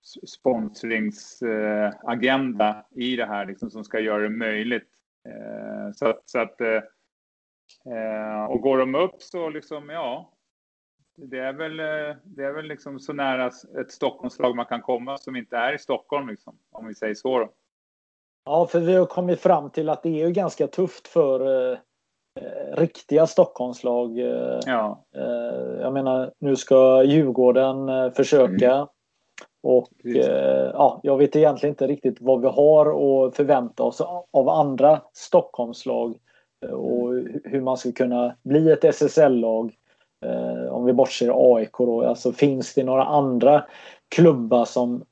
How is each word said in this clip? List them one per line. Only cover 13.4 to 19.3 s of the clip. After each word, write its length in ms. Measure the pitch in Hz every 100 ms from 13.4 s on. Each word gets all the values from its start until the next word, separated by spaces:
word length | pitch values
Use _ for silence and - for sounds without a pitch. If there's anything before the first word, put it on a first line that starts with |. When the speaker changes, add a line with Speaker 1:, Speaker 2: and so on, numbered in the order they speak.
| 127
Speaker 1:
s-, 280 | - _ -
ett 160 | 127
Stockholmslag 640 | - 139 - 123 - 127 120
man 100 | 120
kan 160 | 120
komma, 360 | - 123 123 139
som 180 | - 131
inte 220 | 113 120
är 160 | 123
i 40 | 147
Stockholm, 500 | - 127 _ 147 135
liksom, 300 | 104 - - _
om 160 | - 110
vi 80 | 104
säger 200 | 110 104
så 240 | 127 127
då. 100 | 107 _ _ _ _ _ _ _ _ _ -
Speaker 2:
Ja, 220 | 151 170
för 120 | 170
vi 160 | 170 185
har 100 | 180
kommit 340 | - 180